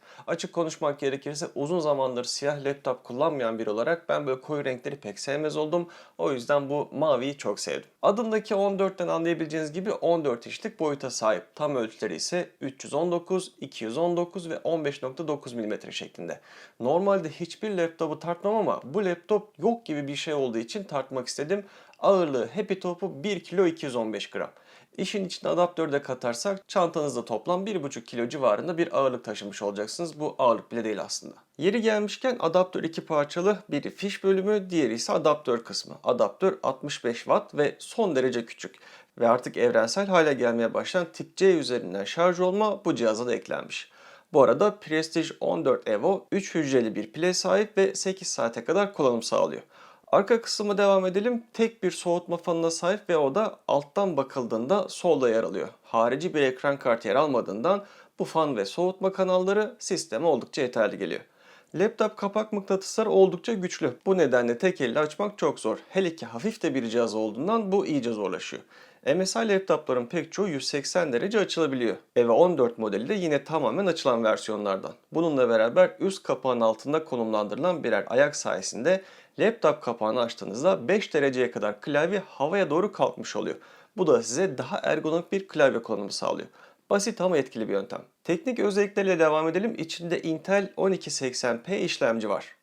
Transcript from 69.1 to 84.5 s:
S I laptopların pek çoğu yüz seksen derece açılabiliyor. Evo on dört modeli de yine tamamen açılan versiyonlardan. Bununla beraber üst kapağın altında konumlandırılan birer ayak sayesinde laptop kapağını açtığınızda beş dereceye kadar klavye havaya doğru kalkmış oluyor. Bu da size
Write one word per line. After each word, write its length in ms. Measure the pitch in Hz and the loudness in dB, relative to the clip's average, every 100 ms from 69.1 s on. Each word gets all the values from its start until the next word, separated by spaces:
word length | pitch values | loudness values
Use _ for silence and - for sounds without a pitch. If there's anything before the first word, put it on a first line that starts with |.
| 170 185 | 2 0
S 180 | 233 | 0
I 60 | 226 | 2
laptopların 560 | 190 196 151 - 123 120 | 2 2 0 0 -2 -2
pek 260 | 170 160 | -4 -4
çoğu 160 | - 202 | -4 -2
yüz 200 | 139 - | -2 -4
seksen 460 | 143 135 180 156 | -4 -2 0 2
derece 260 | 120 202 220 | 0 0 0
açılabiliyor. 560 | 180 165 151 131 113 92 - 120 | 0 0 0 2 0 -2 0 2
Evo 180 | 120 | 6
on 240 | 117 180 151 | 6 6 6
dört 200 | 117 117 | 2 2
modeli 320 | 107 98 139 | -2 -2 -2
de 40 | |
yine 300 | 208 165 139 | -2 0 0
tamamen 420 | 143 156 123 156 190 | 0 0 0 2 0
açılan 380 | 165 139 117 | 0 0 2
versiyonlardan. 720 | 110 104 - 104 101 95 - - _ | 2 2 -2 -4 -2 -2 -6 -14 _
Bununla 380 | 156 170 135 120 | -2 0 2 4
beraber 420 | 113 117 160 180 - | 4 4 4 4 2
üst 240 | 185 190 | -4 -2
kapağın 380 | - 131 131 120 | -4 -2 0 2
altında 440 | 113 110 131 156 156 | 2 2 -2 -4 -2
konumlandırılan 800 | 123 113 107 104 107 180 165 | -4 -2 -2 -2 -2 -2 0
birer 220 | 120 101 - | 0 0 2
ayak 280 | 127 147 - | 4 4 2
sayesinde 640 | 107 95 - 101 147 190 - - _ - | -4 -4 -4 -2 0 0 -2 -20 _ 0
laptop 420 | 196 113 127 - | 0 4 2 2
kapağını 400 | 120 117 110 120 | -4 -2 0 0
açtığınızda 640 | 117 - 98 110 180 170 120 | -2 -4 -8 0 2 2 2
beş 260 | 202 - | 0 0
dereceye 380 | 151 139 127 120 | 0 2 2 0
kadar 300 | 113 104 - | 0 -4 -4
klavye 380 | 156 143 131 202 - | -2 0 2 -2 -6
havaya 420 | - 147 196 165 | -4 -2 0 2
doğru 220 | 160 202 | 2 0
kalkmış 440 | - 135 - - 104 | 0 -2 -2 -8 -6
oluyor. 200 | 95 - - - _ 196 | -4 -8 -14 -20 _ 0
Bu 100 | 160 | 4
da 160 | 120 | 4
size 340 | - 135 190 | 2 -2 -2